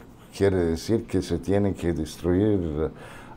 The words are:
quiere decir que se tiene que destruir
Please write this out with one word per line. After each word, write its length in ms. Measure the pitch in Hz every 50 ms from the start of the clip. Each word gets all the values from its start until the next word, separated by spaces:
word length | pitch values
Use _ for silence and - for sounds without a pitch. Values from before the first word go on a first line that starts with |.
| - - - - - - -
quiere 200 | - 98 101 95
decir 500 | 92 85 82 82 82 - - 113 110 113
que 160 | - - 95 87
se 160 | - 85 82
tiene 340 | - 90 98 101 104 98 92
que 200 | - - 85 85
destruir 1000 | 78 78 73 - - - 87 90 92 104 107 104 95 85 80 73 76 80 - - - - - - - - - -